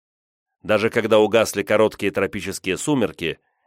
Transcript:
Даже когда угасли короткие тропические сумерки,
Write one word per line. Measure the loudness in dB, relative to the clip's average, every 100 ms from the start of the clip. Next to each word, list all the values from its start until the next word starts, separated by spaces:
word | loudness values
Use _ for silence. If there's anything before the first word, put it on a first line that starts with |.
| _ _ _ _ _ _
Даже | -2 0 2
когда | 0 2 4
угасли | 6 4 0 -2
короткие | 0 2 2 0 -4
тропические | -2 -4 -6 -10 -8 -6 -4
сумерки, | -2 -2 -2 -4 -8 -8 _ _